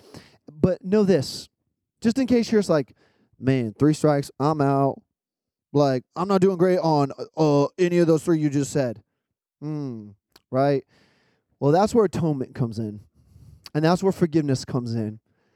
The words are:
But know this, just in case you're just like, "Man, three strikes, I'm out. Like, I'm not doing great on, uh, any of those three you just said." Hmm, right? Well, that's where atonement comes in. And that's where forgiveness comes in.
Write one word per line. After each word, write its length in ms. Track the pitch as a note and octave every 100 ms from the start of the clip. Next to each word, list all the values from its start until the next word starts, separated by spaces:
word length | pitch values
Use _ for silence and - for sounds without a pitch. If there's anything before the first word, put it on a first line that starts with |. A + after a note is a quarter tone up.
| _ - - _ -
But 340 | D3+ F#3 F3 F#3
know 180 | G#3+
this, 460 | G3 D#3+ B2 - - _ _ _ _ _
just 200 | A#3 B3+
in 80 | B3
case 240 | B3 G#3+
you're 80 | G#3+
just 100 | F#3
like, 260 | D#3 B2 _ _ _ _ _
"Man, 340 | B2 C3 A2+
three 220 | - D3 D3+
strikes, 340 | D3+ C#3+ C#3 -
I'm 220 | C#3+ D#3
out. 400 | C#3 C#3 C#3 - _ _ _ _ _ _ _
Like, 300 | C#3+ C#3+ B2+ - -
I'm 120 | F#3+
not 140 | F#3+
doing 160 | F#3+ F3+
great 220 | F#3 F3+
on, 320 | D#3+ D3 C#3 - - -
uh, 300 | D3+ C#3+ C#3+ -
any 180 | F3 F3
of 80 | E3
those 160 | D#3
three 160 | F3+ D#3+
you 140 | D3+
just 200 | C#3 C#3
said." 300 | D3 B2 G2+ _ _ _ _ _ _
Hmm, 480 | D3 D3+ C3+ A2+ G#2 G2+ _ _ _
right? 320 | C3 C#3 C#3 - _ _ _ _ _ _ _
Well, 120 | C#3
that's 240 | E3+ G#3+ A#3
where 100 | F#3+
atonement 480 | - D#3+ C#3 -
comes 240 | - A#2 G#2+
in. 220 | G#2+ G#2 - _ _ - - - -
And 100 | D3+
that's 200 | D#3+ F3+
where 80 | F#3+
forgiveness 520 | - E3+ D#3+ C#3+ C3
comes 300 | - C3 A#2+
in. 260 | A#2 G#2+ G#2+ _ _ _